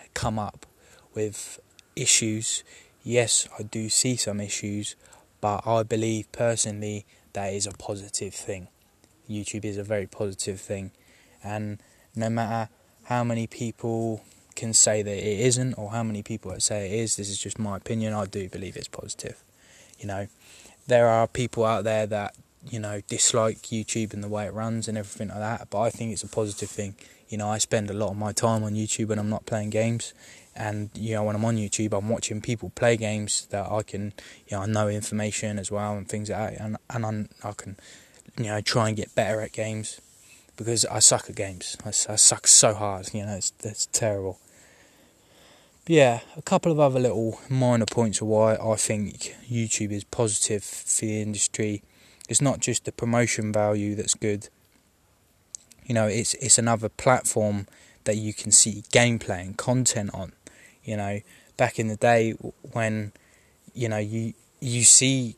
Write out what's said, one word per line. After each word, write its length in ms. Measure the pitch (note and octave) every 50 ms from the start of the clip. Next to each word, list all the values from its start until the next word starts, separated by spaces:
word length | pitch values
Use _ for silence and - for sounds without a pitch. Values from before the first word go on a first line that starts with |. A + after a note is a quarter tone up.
| - _
come 280 | - - - A#2 A2 G#2+
up 260 | G#2 - - - - - _ _ _ _ - - _ _ -
with 460 | A2 G#2+ G#2+ G2+ - - - - - _ _ _ - _ _ _
issues. 720 | - B2+ - - - A#2 A2 G#2+ A2 A2+ - - - - - - - - _ _ _ -
Yes, 440 | A2+ A#2+ B2 A#2 A2 - - - - - -
I 40 |
do 260 | G#2+ G#2+ - A2+ A2 G#2+
see 280 | - - - C3 B2+
some 240 | A#2 - G#2+ G2+ G#2
issues, 560 | G#2 G2 - - G#2+ G#2 G2+ G#2 G#2 - - - - - - - _ _ _ _
but 240 | - G#2 G2+ - -
I 180 | A#2 A#2 A2+ A2
believe 460 | A2 A#2 A2 A2 A2+ A2 G#2+ G#2 -
personally 720 | - - A#2+ A#2 A#2 A2 - A2 G#2+ G#2 G#2 G#2 G#2 G#2+ - _ _ _ _ _
that 200 | - G2+ G2 G2
is 140 | G2 G2+ G2+
a 60 | G2+
positive 640 | F2+ - - A2 G#2 G2 G2 G2 - - G#2+ F#2+ -
thing. 320 | - - - G2 F#2 F2+ - _ _ _ _ _ _ _ _ _ _ _ -
YouTube 340 | G#2+ G#2 G2+ - - G#2+ A2
is 120 | G#2+ G2
a 80 | G2+ G2+
very 240 | G2+ A2 G#2 F#2+ -
positive 520 | - - G#2+ G2+ F#2+ - - G#2 F#2+ F#2+
thing, 300 | - - G#2+ G2 G2 G2 - _ _ _ _ _ _ _ _ _ -
and 360 | G2+ G#2 G#2+ G#2+ G#2 G#2 - - _ _ _ _ _ -
no 140 | A2+ A2+ A2+
matter 420 | A2+ A#2 A2+ G2+ A2+ A#2 A2 - _ _ _ _ _ _ -
how 200 | - A#2+ B2 A#2+
many 220 | A#2+ A#2 A2+ A2+
people 760 | A2 - - B2 A2+ - - - A#2 A2+ A2+ A2+ A2+ A2 G#2+ - _ - _ _ _ _
can 200 | - B2 A2+ A2
say 260 | - - A#2 G#2+ G#2+
that 160 | G2+ G2+ G2+
it 240 | F#2+ G2+ G#2+ G2+ F#2+
isn't, 320 | A#2+ B2+ A#2+ B2 B2+ B2+ -
or 180 | - G#2+ G2+
how 100 | A2 A#2
many 200 | A2+ A2 G#2+ G2+
people 300 | G2+ - A2+ G#2+ - F#2+
that 80 | F#2 -
say 260 | - - A2 G#2 G2+
it 60 | F#2
is, 240 | G#2 A#2 A2+ G#2 -
this 140 | - G2+ G2+
is 80 | G2 -
just 200 | - G2 - -
my 200 | G#2+ G2+ G2 F#2+
opinion, 340 | - - A#2 A2 A2 A2
I 140 | G#2+ G#2+ G2
do 240 | F#2 - G2+ F#2+ F2+
believe 260 | - F#2 F#2+ F2+ -
it's 100 | - -
positive. 560 | - - - - - - - - - - - _ _ _ _ _ - - - - - - -
You 80 | -
know, 200 | G#2 G2 G2 G2+ - - _ - - - - - - - _ _
there 220 | - B2 A#2+ A#2+ A#2
are 180 | A2+ A2+ A2+
people 380 | - - A#2+ B2 A2+ - A#2 A2
out 200 | A2 A2+ G2 G2+
there 220 | A2 A2 A2 A2
that, 300 | G#2 G#2+ G#2 G2+ - - - - _ _ _ - -
you 100 | A#2+ A2
know, 220 | G#2 G#2 G#2 G2+ - -
dislike 540 | A#2 G#2+ - - - A#2 A2 A2 G#2 -
YouTube 500 | - - A#2 A2 G#2 - - A#2 A2 G2+
and 100 | - G#2
the 60 | G2+ G2+
way 160 | G#2 G#2 G#2
it 80 | F#2+
runs 360 | G2 G#2+ A2 A2+ A2+ A2+ A2 A2+
and 100 | G#2+ A2
everything 300 | G2+ G2+ - - A2 F#2
like 100 | F#2 G#2
that, 320 | G#2+ A2 A#2 - - -
but 100 | - G2+
I 80 | A#2 A2+
think 240 | - - A#2+ A2+
it's 100 | G#2 -
a 60 | - G2+
positive 400 | - A2+ A2 G#2 G2 - G#2 -
thing. 280 | - - G#2 G2 G2 - - - - _ _ -
You 80 | A2+ G#2
know, 100 | G#2 G#2+
I 80 | G#2+
spend 320 | G#2+ - - C3 A2+ G#2 G#2
a 60 | G2
lot 160 | G#2 G#2+ F#2+
of 80 | G2 G#2
my 140 | G#2+ G#2
time 300 | G2 - - A2+ A2+ A2
on 120 | G#2+ G#2+ G#2
YouTube 340 | G#2+ A2 G#2+ - - A2+ G#2+
when 100 | G#2+ G#2+
I'm 120 | G#2 G#2
not 160 | A2 - -
playing 240 | - A#2 G#2+ G#2 G#2+
games, 420 | G#2 G#2+ A2+ A#2 A#2 A2+ - - - - - - - - - _ -
and, 360 | - A2+ G#2+ G#2 G#2 G#2 G#2
you 220 | - - A2 A2 A2
know, 100 | G#2 G#2+
when 100 | G#2+ G#2
I'm 120 | G#2 A2+
on 100 | A2+ A#2
YouTube, 400 | A2 G#2 G2 - - G#2+ G#2+ G#2
I'm 140 | G2 G2+ A2
watching 320 | A2+ G#2 - - A2 G#2+
people 300 | - B2+ A#2+ G#2+ - - -
play 240 | - B2+ A#2 A#2+ A2+
games 480 | A2+ G#2 G#2+ G#2+ G#2+ G#2 - - - -
that 200 | - G2+ F#2+ F#2
I 100 | G#2 G#2+
can, 300 | G#2 - - G2 G2+ G#2 - - - - - - _ -
you 100 | G#2+ G2
know, 60 | G2
I 20 |
know 200 | G#2+ A2 G#2+ G#2+
information 720 | G#2 G#2 G#2+ G#2 - G#2+ G#2+ G#2+ G#2+ - - A2+ G#2+ G#2 G2+
as 120 | F#2 -
well 260 | G#2 G2+ G#2 G#2 G#2
and 100 | G2+ F#2+
things 220 | - - G#2+ G#2 G#2
like 300 | F#2 G2 A2 - G#2+ -
that, 20 |
and, 140 | A2 A2 G#2+ - _ -
and 160 | - A#2+ A2+
I'm, 220 | A2 A2 G#2+ G#2 - - -
I 100 | - G#2
can, 260 | G#2 - - G2 G2 - - - - - - _ _ - - - -
you 120 | - A#2 G#2
know, 120 | G#2+ G#2
try 280 | G2+ - - B2 A2 A2
and 80 | G#2+ G#2
get 160 | F#2+ - -
better 260 | B2+ A2 F#2+ A2 A2
at 120 | A2 -
games, 500 | - - G#2+ A2 G#2+ A2 A2 - - - - _ _ - - - - - _ _ _
because 300 | - A2 A#2+ A#2+ G#2+ A2+
I 140 | - A2+ G#2+
suck 320 | - - B2+ A2 - -
at 60 | G2+
games. 420 | G#2+ G2 G2 F#2 F2+ - - - - -
I, 20 | A2
s-, 180 | G2+ - -
I 100 | - G#2+
suck 300 | - - - B2 - -
so 280 | - - - C#3 A#2 G#2
hard, 340 | G#2 G#2 G2+ G2 F#2 F#2+ - -
you 100 | G#2+ G2+
know, 100 | G#2+ G#2
it's, 200 | F#2 - - - - -
it's 220 | G#2+ G#2 - -
terrible. 520 | - - - - G#3+ G2+ G2+ F#2+ F#2+ F2+ - - - - - - - - - - _ _ _ _ _ _ _ _ _ _ - - - - - _ _ _ _ _
But 80 | - E3
yeah, 260 | D3+ C3+ B2 A#2 A#2 - - -
a 60 | D#3
couple 280 | - - F#3+ F3 - E3+
of 80 | D#3 D3
other 220 | D3 C#3 C3 B2+
little 400 | B2+ A#2+ - A2 A2+ A2+ A2 - - -
minor 380 | C3 C3 B2+ B2 A#2+ A#2 A2
points 340 | - - A#2+ A#2 G#2+ F#2+ -
of 60 | A2+
why 280 | G#2+ A2 G#2+ A2 A2 G#2+
I 200 | - - A2+ G#2+
think 580 | G#2 - - A2 G#2 G#2 F2+ - - - - - - - B2
YouTube 400 | A#2+ A#2 A2+ A2 - - G#2+ G2+
is 140 | G#2 G2+ -
positive 580 | - - - A#2+ G#2+ G#2 - - - G#2+ G2+
for 440 | - - - - - - - - A2+
the 160 | A2 G#2+ G#2+
industry. 600 | G#2 G#2+ G#2 G2 - - - - A2 G#2+ G#2 G2+ - _ _ _ - - - - - -
It's 140 | A#2 -
not 180 | C#3+ C3+ A2+ A#2
just 240 | - B2+ A2+ - -
the 80 | -
promotion 600 | - - B2 A#2 A#2 A#2+ A#2+ A2+ - - G#2+ G#2+
value 420 | G#2+ G#2+ G#2 G#2 G#2+ G#2 G2+ G#2 G#2
that's 200 | G#2+ G#2 - -
good. 360 | - - G#2+ G#2 G#2 G#2+ - _ _ _ _ _ _ _ _ _ _ _ _ _ _ _ _ _ _ _ _ - - _ _ - - -
You 80 | - A#2+
know, 120 | A2 G#2+
it's, 280 | G#2+ G2 A#2 A2 - -
it's 240 | - C3 A2 - B2
another 300 | A2+ A#2 A#2 G#2+ A2 G#2+
platform 760 | - - - C3+ B2+ - - - - A2+ G#2+ G#2 G2+ G2+ G2+ - - - - - _ _ _
that 120 | G#2+ G#2
you 180 | A2 G#2+ G#2+ G#2
can 180 | - - A2
see 320 | G#2+ - - A2+ G2+ G2+ - -
gameplay 480 | - A#2+ A#2+ A#2+ A#2 G#2 - A2+ G2 F2
and 160 | F#2 F#2+ G2
content 540 | - - B2+ B2 B2+ B2 - - A2+ G2+ G2+ -
on. 200 | G2 F#2 F2+ - _ _ - - - - - _ _ -
You 120 | A#2 A2
know, 240 | G#2 G2+ G2+ G2+ G2+ - - - - - _ _
back 220 | - B2+ A#2 - -
in 100 | A2+ A2
the 80 | G#2+
day 360 | G#2+ - A#2+ A#2 A2+ A2+ A2+
w-, 200 | A2 - - A2+ - _ - -
when, 400 | - A#2+ A2+ A2 A2 A2 G#2 G#2 - _ _ _ _ _ _ _ _ _ _ - -
you 140 | - A#2+ A2
know, 100 | G#2+ G#2+
you, 360 | G#2 G#2 A2 A2+ A2+ A#2 - - _ _ _ _
you 220 | C#3+ B2 A#2+ A#2+ A2+
see 520 | - - - C3 C3 C3+ C3 B2 A2+ -